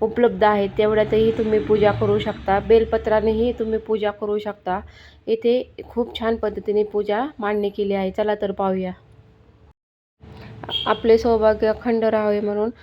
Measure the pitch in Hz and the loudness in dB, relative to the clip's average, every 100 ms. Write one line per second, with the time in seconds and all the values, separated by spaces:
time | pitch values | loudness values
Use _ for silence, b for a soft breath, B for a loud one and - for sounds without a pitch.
0 | 220 220 240 185 208 208 202 - 214 214 | -4 2 2 4 4 4 0 0 2 2
1 | 214 214 220 220 220 214 208 214 208 202 | 2 2 2 2 0 0 2 4 4 2
2 | 208 208 214 208 - 196 202 226 226 226 | 0 0 -2 -4 -2 0 4 4 4 -2
3 | 220 214 214 220 240 233 220 220 214 220 | 0 2 2 2 0 -2 -4 -4 -2 -2
4 | 208 208 214 208 208 202 180 185 B B | -2 -4 -4 -4 -4 -8 -6 -6 B B
5 | B B - 226 233 247 - - - 226 | B B -4 0 2 0 -2 -12 -8 -6
6 | 240 - 226 226 208 202 208 208 208 208 | -6 -4 -2 -2 -2 -4 -2 0 0 -2
7 | 202 208 285 294 208 214 202 202 202 196 | -2 -2 -4 -4 -4 -2 -2 -2 -2 -2
8 | 190 190 214 208 208 196 196 190 185 180 | -2 -2 -2 -2 -4 -2 -2 -2 -4 -10
9 | _ - _ _ _ _ - _ _ _ | _ -20 _ _ _ _ -20 _ _ _
10 | _ _ - B B - - - - - | _ _ -20 B B -16 -10 -6 -2 0
11 | 233 226 240 226 220 214 220 214 247 226 | 4 4 4 2 2 2 0 -2 -2 0
12 | 220 214 214 208 208 208 220 b | 0 0 0 0 -2 -2 -4 b